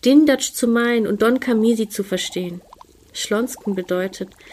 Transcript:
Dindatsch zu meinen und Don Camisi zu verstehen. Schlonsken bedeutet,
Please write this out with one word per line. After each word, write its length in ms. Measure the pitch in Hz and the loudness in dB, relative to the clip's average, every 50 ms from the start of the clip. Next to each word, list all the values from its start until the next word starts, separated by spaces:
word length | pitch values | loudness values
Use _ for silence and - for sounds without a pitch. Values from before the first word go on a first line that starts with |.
| - | 4
Dindatsch 480 | 240 269 294 311 294 269 254 - - | 6 6 6 6 6 2 0 -2 -8
zu 160 | - - - | -4 -2 0
meinen 400 | 233 233 233 233 240 240 233 220 | 0 2 2 2 2 0 0 0
und 140 | - 208 208 | -2 0 0
Don 180 | 220 226 247 262 | 2 2 2 0
Camisi 480 | 247 254 240 220 214 226 233 220 220 | 0 0 0 2 2 2 2 2 -2
zu 160 | 214 - - 196 | -4 -4 -8 -6
verstehen. 560 | 196 190 185 - - - 180 185 175 175 180 - _ - _ - _ _ _ _ _ _ | -4 -4 -6 -6 -6 -6 -8 -8 -8 -10 -12 -16 _ -20 _ -20 _ _ _ _ _ _
Schlonsken 600 | - - - 214 214 240 247 - - - 214 202 | -12 -6 -4 -2 -2 -2 -4 -8 -8 -6 -6 -4
bedeutet, 540 | 190 180 - 180 180 185 190 190 - 190 190 - _ - - | -4 -4 -4 -4 -4 -4 -6 -8 -10 -14 -14 -14 _ -20 -20